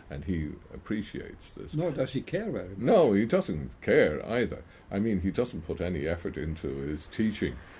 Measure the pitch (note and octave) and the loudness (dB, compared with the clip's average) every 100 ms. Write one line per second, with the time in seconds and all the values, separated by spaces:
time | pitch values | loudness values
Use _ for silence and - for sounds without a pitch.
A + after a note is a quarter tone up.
0 | - C#2 D2+ F2 D#2 - - - - G#2+ | -12 -10 -4 -2 -2 -6 -14 -14 -6 -4
1 | G2 - - - - - - D3+ F3 C3+ | -4 -8 -12 -14 -18 -14 -8 -4 -2 0
2 | C3 C3+ - E3+ A3 A#2+ F2+ G2 B2 G3+ | -2 -2 -4 -4 -2 -4 -6 -2 4 6
3 | D3+ G2+ A2+ F#3 - E2 C2 - - B2+ | 8 6 4 2 2 -4 -6 -6 4 6
4 | G#2 D2+ - A#2 G#2 B1 - - - G2 | 6 4 -2 0 0 -4 -12 -20 -6 0
5 | A2 G2 F#2+ F2+ B2 F2 D#2+ - F2 F2 | 2 2 0 0 -2 -2 -6 -4 -2 0
6 | C#2+ E2+ - C2 D#2 D#2+ D2+ C2+ C#2 D2+ | 0 -2 -4 -4 -4 -4 -4 -4 -4 -6
7 | - - A2 G#2 D#2+ B1 - - | -6 0 0 2 -2 -4 -12 -18